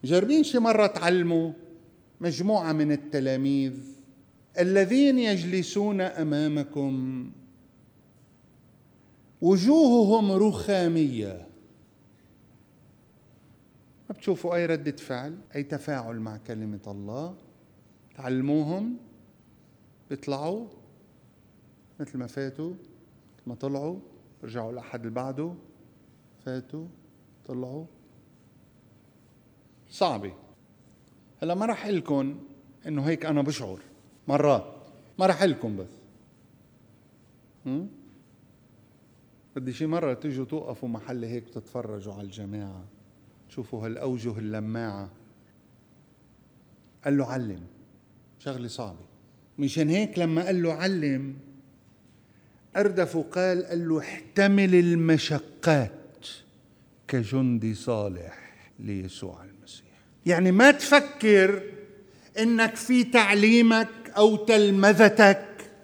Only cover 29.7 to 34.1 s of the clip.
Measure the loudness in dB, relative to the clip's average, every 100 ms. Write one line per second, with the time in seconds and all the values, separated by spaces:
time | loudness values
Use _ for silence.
29.7 | _ _ -4 -2 -2 -10 -14 -20 _ _
30.7 | _ _ _ _ _ _ _ -6 -4 -2
31.7 | -4 -4 -4 -2 -2 -2 -8 -18 -20 _
32.7 | _ -8 -4 -2 -4 -2 -2 -2 -4 -8
33.7 | -12 -16 -20 _